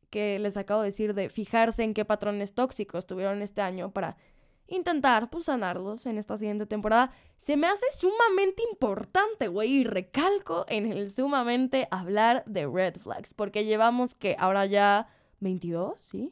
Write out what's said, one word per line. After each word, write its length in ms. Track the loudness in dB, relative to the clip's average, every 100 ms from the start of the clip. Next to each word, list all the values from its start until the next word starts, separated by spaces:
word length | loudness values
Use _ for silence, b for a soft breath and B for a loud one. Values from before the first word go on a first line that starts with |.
| _
que 260 | -6 -4 -2
les 200 | -4 -4
acabo 240 | -2 0
de 80 | 0
decir 260 | -2 -2 -2
de 120 | -4
fijarse 540 | -6 -2 2 4 2
en 140 | 0 0
qué 100 | 0
patrones 480 | 0 -2 -4 -4
tóxicos 540 | -2 -2 -2 -6 -8 -8
tuvieron 340 | -4 -2 -2
este 200 | -4 -4
año 300 | -4 -4 -6
para 240 | -4 -6 -8 b b b b _
intentar, 640 | -4 -2 2 4 4 2
pues, 140 | -4 -2
sanarlos 600 | -2 -2 -4 -6 -8 -6
en 140 | -6
esta 180 | -6 -6
siguiente 300 | -4 -4 -4
temporada, 440 | -4 4 4 4 B B B
se 220 | -2 2
me 80 | 2
hace 220 | 2 0 0
sumamente 640 | 0 4 4 4 2 0 -4
importante, 760 | -2 -2 -2 -2 0 0 0 -2
güey, 300 | 0 2 2
y 60 |
recalco 800 | 2 0 -2 0 2 2 0 -4 -2
en 220 | -2 -2
el 180 | -4 -4
sumamente 800 | -2 0 0 2 0 0 0 -2
hablar 540 | -4 -2 2 4 2 -2
de 220 | -4 -2
red 300 | 0 -2 -2
flags, 360 | -10 -10 -10
porque 320 | -6 -4 -2 0
llevamos, 480 | 4 4 4 0
¿qué? 220 | -2 -4 0
Ahora 300 | 2 2 2
ya 400 | 4 6 4 0 b b b
veintidós, 600 | -4 -4 -4 -4 -4 -8
¿sí? 320 | -12 -10 -10